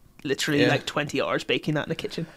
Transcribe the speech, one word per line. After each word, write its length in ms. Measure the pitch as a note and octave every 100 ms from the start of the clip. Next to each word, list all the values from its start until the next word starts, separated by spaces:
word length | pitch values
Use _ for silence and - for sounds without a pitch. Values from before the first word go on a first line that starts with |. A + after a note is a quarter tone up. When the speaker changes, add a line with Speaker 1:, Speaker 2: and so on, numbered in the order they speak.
| - -
Speaker 1:
literally, 380 | C3+ - - C#3+
Speaker 2:
Yeah. 60 | B2
Speaker 1:
like, 180 | C#3 -
twenty 340 | - D3 C3+
hours 240 | D#2+ C#3
baking 300 | - B2+ -
that 100 | D3 -
in 20 |
the 40 |
kitchen. 320 | E3 G#3+ - E3